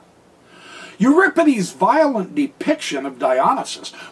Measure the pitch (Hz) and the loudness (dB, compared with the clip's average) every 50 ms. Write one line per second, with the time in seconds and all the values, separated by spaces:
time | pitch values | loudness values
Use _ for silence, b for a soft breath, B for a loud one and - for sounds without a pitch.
0 | - _ _ _ _ _ _ _ B B B B B B B B B B B - | -20 _ _ _ _ _ _ _ B B B B B B B B B B B 0
1 | 190 262 294 339 392 370 - 330 330 311 269 214 180 170 - - - 214 247 311 | 2 4 4 4 4 2 2 2 2 2 2 2 -2 -6 -4 0 2 2 4 4
2 | 320 285 262 214 185 185 147 147 143 - - - - - 311 311 - - 143 139 | 2 2 0 -2 -6 -4 -4 -4 -4 -4 -6 -6 -4 -2 -2 -2 -4 -6 -8 -6
3 | 135 - - 120 - 131 127 127 139 - 269 - - - - - - - B B | -8 -8 -6 -4 -2 0 2 2 2 2 0 0 -4 -10 -12 -14 -16 -16 B B
4 | B B | B B